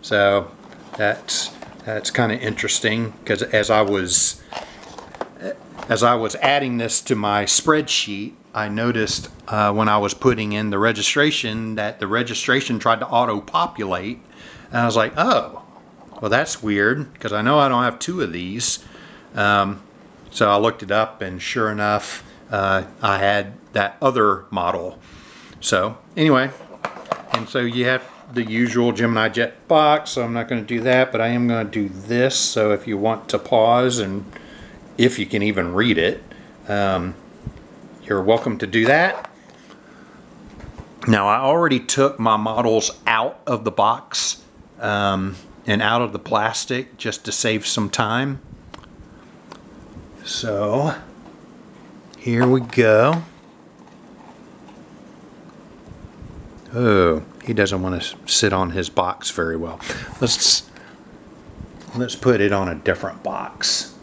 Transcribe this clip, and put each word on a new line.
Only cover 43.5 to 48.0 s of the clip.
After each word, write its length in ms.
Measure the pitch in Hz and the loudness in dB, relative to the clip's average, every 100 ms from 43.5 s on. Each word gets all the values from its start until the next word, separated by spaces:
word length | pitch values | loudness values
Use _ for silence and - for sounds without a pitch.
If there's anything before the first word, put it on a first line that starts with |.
| 120 | -2
the 80 | 107 | -2
box, 720 | - 104 120 - - - - - - - - | 2 2 2 -4 -6 -6 -6 -14 -20 -20 -8
um, 560 | 107 104 101 95 95 90 - - - | -4 0 0 0 -4 -8 -18 -12 -2
and 160 | 104 | 0
out 220 | 107 120 | 2 2
of 100 | 117 | -2
the 60 | 98 | -6
plastic 800 | - 110 110 113 - 127 131 - | -2 0 0 -4 -6 -6 -8 -8
just 280 | 113 - - | -8 -8 -8
to 60 | |
save 340 | - 110 110 - | -4 0 0 -2
some 240 | - 101 | -2 -2
time. 500 | - | 0